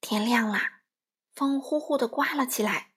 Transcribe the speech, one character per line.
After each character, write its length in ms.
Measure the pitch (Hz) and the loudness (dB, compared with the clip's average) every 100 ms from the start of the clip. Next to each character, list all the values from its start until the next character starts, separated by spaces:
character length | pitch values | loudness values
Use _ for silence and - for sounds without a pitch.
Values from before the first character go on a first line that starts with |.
天 240 | - 214 | -4 -2
亮 240 | 220 240 220 | 2 2 2
啦， 340 | 202 - - _ _ _ _ _ | 0 -2 -6 _ _ _ _ _
风 280 | - 277 277 | -2 0 0
呼 200 | 277 302 | 0 -2
呼 160 | 294 285 | 0 0
地 100 | 233 | 2
刮 280 | - 277 | 0 -2
了 100 | 302 254 | 0 -2
起 160 | - | 0
来 300 | 214 190 - | 0 -2 -6